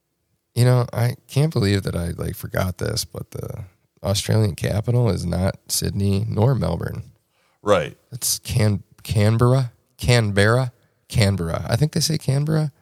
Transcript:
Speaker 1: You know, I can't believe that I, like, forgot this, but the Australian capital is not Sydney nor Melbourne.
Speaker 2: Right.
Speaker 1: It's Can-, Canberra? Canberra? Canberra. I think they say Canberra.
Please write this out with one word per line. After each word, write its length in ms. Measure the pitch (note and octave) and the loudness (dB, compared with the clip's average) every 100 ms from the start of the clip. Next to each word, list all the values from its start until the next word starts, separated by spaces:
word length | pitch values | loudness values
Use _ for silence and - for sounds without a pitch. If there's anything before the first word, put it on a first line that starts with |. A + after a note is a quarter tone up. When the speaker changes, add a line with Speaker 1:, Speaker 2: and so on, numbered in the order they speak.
| _ _ _ _ _ - | _ _ _ _ _ 0
Speaker 1:
You 100 | B2 | 2
know, 220 | B2+ A#2+ | 4 0
I 240 | - A#2+ - _ | -2 -4 -4 _
can't 260 | - D3+ | -2 0
believe 300 | C#3 G2+ G2 | 0 0 0
that 120 | F2+ E2+ | -2 -4
I, 120 | E2+ E2 | -4 -4
like, 180 | E2 - | -6 -8
forgot 440 | - - F#2 F2+ | -6 -2 -2 -2
this, 260 | G1+ - - | -4 -4 -6
but 240 | - - | -10 -12
the 360 | - - - F#2+ _ _ _ | -12 -12 -12 -16 _ _ _
Australian 520 | - G2+ - G#2+ G#2+ D2 | -2 -2 2 2 2 0
capital 540 | - F#2 - A#2+ A#2 | -2 0 0 2 2
is 120 | F2+ | 0
not 340 | F2 F2 F#2+ - _ | -2 0 0 -2 _
Sydney 580 | - F2 G2+ G2 G2 A2 | -4 -2 0 0 0 0
nor 280 | G#2+ A#2 A#2+ | 2 2 2
Melbourne. 560 | F2 E2+ - - - _ _ _ _ _ | 0 -2 -4 -8 -12 _ _ _ _ _
Speaker 2:
Right. 340 | - F#2+ C#2+ - _ | 2 2 2 -8 _
Speaker 1:
It's 280 | A#2+ - - | -8 -6 -6
Can-, 420 | - B2+ G#2+ G2 - _ | -2 0 0 0 -6 _
Canberra? 680 | - - G#2 A2+ A#2+ C3 B2+ - _ _ | -4 0 2 4 4 2 0 -8 _ _
Canberra? 760 | - A#2+ G#2+ G2 G2+ A#2+ B2+ - _ _ _ | 2 2 4 4 4 4 0 -8 _ _ _
Canberra. 600 | B2+ G2 G2 E2 - E2+ | 2 2 2 -2 -4 -2
I 60 | - | 0
think 160 | D3+ | 0
they 80 | E3+ | 0
say 180 | D3 D#3 | -2 -2
Canberra. 540 | - C3+ D3 D#3 D#3 - | -2 -2 0 0 -2 -6